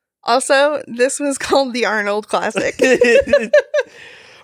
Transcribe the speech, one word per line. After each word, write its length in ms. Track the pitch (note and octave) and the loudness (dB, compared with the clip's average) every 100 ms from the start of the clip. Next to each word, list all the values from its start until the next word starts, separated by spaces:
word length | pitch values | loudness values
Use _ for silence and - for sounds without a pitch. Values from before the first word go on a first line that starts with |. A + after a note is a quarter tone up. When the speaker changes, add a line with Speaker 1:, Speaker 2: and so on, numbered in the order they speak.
| _ _ | _ _
Speaker 1:
Also, 600 | - A#3+ C4 C4+ C#4+ D4 - | 0 0 2 2 2 -2 -8
this 320 | A#3 B3+ - | -2 -2 -2
was 180 | C#4+ C4+ | -6 -6
called 360 | - C#4 C4 | -2 -2 0
the 120 | A#3 | -2
Arnold 440 | G3+ G#3+ G3+ G#3 G#3 | -2 -2 -4 -4 -4
Classic. 520 | F#3+ F#3 G3 - - | -4 -2 -4 -4 0
Speaker 2:
<laughs> 720 | C4 A#3+ A#4+ B4 C5+ C#5+ A4 D5 - D5 - - - - - - | 2 4 4 4 2 0 2 0 0 -4 -6 -10 -20 -20 -20 -20